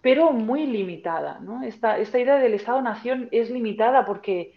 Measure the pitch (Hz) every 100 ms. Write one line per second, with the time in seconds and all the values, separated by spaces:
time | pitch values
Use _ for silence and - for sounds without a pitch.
0 | 254 262 330 254 220 269 302 220 190 170
1 | 175 165 147 147 185 233 262 214 226 214
2 | 208 247 247 277 247 208 208 254 247 208
3 | 233 254 240 226 226 254 226 208 226 262
4 | 196 196 - 180 170